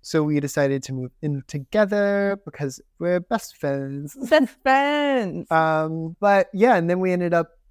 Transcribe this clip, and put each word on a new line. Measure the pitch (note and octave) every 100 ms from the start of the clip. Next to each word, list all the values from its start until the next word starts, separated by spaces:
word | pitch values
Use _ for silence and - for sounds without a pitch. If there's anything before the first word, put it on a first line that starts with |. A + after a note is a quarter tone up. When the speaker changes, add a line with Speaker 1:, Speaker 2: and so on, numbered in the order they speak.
Speaker 1:
So | - D#3+
we | D3+ D3
decided | C#3 - C#3 C#3
to | C3+
move | C3 B2+ _
in | D3+ C#3+ -
together | D3+ C3 G#3+ G3+ G#3 G3+ G3+ G3+ G3 -
because | - D3 - _ _
we're | E3+ F3+
best | F3+ A3+ - -
friends. | D3 C#3 C3+ C#3 D3 C4+ C4
Speaker 2:
Best | D#4 C4+ -
friends. | C4+ C4+ C#4+ D4 C#4+ C4 G3+ E3+ -
Speaker 1:
Um, | D#3+ D#3+ D#3 D#3+ D#3+ D#3+ E3+
but | G3+ G3 F3+
yeah, | F#3+ A#3 G#3
and | E3+
then | F3+
we | F#3
ended | F3+ F3
up | E3+ D#3+ _ _